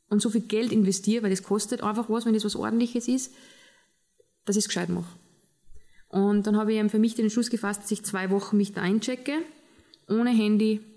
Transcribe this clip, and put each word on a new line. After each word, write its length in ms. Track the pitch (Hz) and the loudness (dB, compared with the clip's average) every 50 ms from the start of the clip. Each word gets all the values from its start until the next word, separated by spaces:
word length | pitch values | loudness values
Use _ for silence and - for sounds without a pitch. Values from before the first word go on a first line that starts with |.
| _ _ | _ _
und 100 | 208 208 | 0 2
so 80 | 233 226 | 2 2
viel 140 | 220 220 | 0 0
Geld 300 | - - 208 220 247 220 | 0 0 -2 -2 0 2
investiere, 500 | 208 220 196 190 190 190 - 208 226 233 | 2 4 4 4 2 0 0 0 0 2
weil 80 | 214 190 | 0 0
das 120 | 190 185 | -2 -2
kostet 400 | - - 196 214 - - 247 - | -2 -2 -2 -2 0 -2 -4 -4
einfach 280 | - 214 208 233 226 - | -2 -2 -2 -2 -2 -2
was, 160 | 220 233 220 | -2 0 2
wenn 80 | 226 220 | 2 0
das 100 | 214 208 | 2 0
was 100 | 208 - | -2 -4
Ordentliches 540 | - 208 220 226 233 240 233 - 240 240 - | -4 -2 0 2 2 0 0 0 -2 0 0
ist, 240 | 262 262 - - - - - - - - - - _ _ _ _ _ _ _ _ _ _ _ _ _ _ _ | 0 0 -2 -6 -12 -20 -20 -20 -20 -20 -20 -20 _ _ _ _ _ _ _ _ _ _ _ _ _ _ _
dass 120 | 202 196 | -2 0
ich's 120 | 214 208 - | 0 0 -2
gescheit 220 | - 175 175 170 | -2 -4 -2 -2
mache. 260 | 175 175 175 - - - - _ _ _ _ _ _ _ _ - - - - - _ - - _ | -4 -4 -6 -10 -14 -20 -20 _ _ _ _ _ _ _ _ -20 -18 -18 -20 -20 _ -20 -18 _
Und 380 | - 196 196 202 208 208 202 | -2 0 2 2 2 2 2
dann 120 | 214 208 214 | 2 0 2
habe 160 | 214 214 220 | 2 0 0
ich 40 | 214 | 0
eben 120 | 214 208 | 0 2
für 80 | - 214 | 2 2
mich 160 | 226 226 220 | 2 2 2
den 100 | 240 220 | 0 0
Entschluss 240 | 208 214 240 226 - | 0 0 0 0 0
gefasst, 340 | 240 208 202 202 208 208 | -2 -4 -4 -6 -6 -6
dass 80 | - - | -6 -6
ich 120 | 214 - | -6 -6
zwei 280 | - - 196 185 190 185 | -6 -6 -4 -2 0 0
Wochen 280 | 196 202 196 - 214 202 | 0 0 0 0 2 2
mich 160 | 202 202 - | 2 0 -2
da 80 | 175 | -2
einchecke, 560 | 175 180 208 214 - 254 254 254 - 277 294 320 330 - - - _ _ _ - _ _ - _ _ - | 0 0 0 0 0 -2 -6 -6 -6 -4 -4 -4 -6 -8 -14 -20 _ _ _ -20 _ _ -20 _ _ -2
ohne 220 | 208 226 240 247 | 0 0 2 4
Handy, 500 | 233 220 208 208 214 208 220 220 214 214 - - - | 4 4 4 4 4 4 4 2 2 0 -4 -12 -20